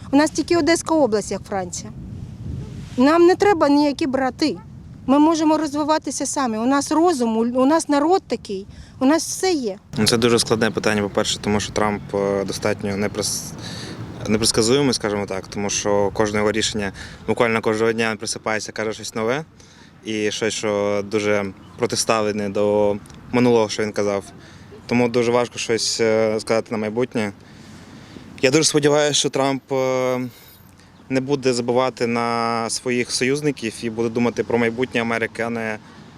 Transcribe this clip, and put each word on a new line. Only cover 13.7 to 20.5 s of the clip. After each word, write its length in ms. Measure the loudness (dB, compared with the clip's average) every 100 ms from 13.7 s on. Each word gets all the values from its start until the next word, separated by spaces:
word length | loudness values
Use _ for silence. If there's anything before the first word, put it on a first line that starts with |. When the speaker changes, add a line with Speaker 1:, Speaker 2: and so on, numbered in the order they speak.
| -12 -14 -14 -14 -10 -2
Speaker 2:
непредсказуємий, 680 | 0 2 2 4 4 2
скажімо 320 | 0 -2 -2 -4
так, 220 | -6 -8
тому 220 | -6 -4
що 420 | -2 0 0 0
кожне 260 | 0 0 2
його 120 | 0
рішення, 400 | 0 -2 -4 -6 -8 -16 -12 -4
буквально 340 | 0 2 2
кожного 320 | 0 0 0
дня 160 | 2 -2
він 60 | -2
просипається, 540 | -6 -6 -4 -4 -6
каже 220 | -6 -6
щось 220 | -6 -8 -4
нове 300 | -2 -2 -6 -20 -20 -20 -20 -14 -6
і 240 | -2 -2
щось, 220 | -2 -4